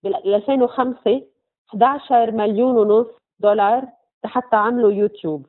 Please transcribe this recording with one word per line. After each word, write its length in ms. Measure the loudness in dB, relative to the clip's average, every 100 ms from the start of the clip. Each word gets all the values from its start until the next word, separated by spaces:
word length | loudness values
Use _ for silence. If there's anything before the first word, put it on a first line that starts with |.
بال 320 | -6 -6 -2 -2
ألفين 280 | 0 -2
وخمسة 600 | -2 -2 -6 -4 -2 -2 -4 _ _ _ _
حداشر 640 | 0 0 0 0 0 0
مليون 460 | -2 -2 0 0 2
ونص 300 | 2 2 0 -8 _ _
دولار 480 | 0 2 2 0 -4 _ _ _ -8
لحتى 300 | -6 -2 0
عملوا 360 | 0 2 0
يوتيوب. 540 | 2 -2 -4 -10 -10